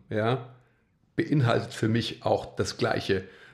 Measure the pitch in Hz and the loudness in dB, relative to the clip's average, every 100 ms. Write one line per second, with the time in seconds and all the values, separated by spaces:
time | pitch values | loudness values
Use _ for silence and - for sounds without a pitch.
0 | - 107 110 127 - - _ _ _ _ | -6 -2 0 0 -4 -20 _ _ _ _
1 | _ - 110 139 117 117 104 - 113 113 | _ -4 0 2 4 2 0 -2 0 2
2 | - - - 104 - - 95 - - - | -2 -4 0 0 -2 -4 -4 -2 -2 0
3 | - 95 - - - | 0 -2 -4 -16 -20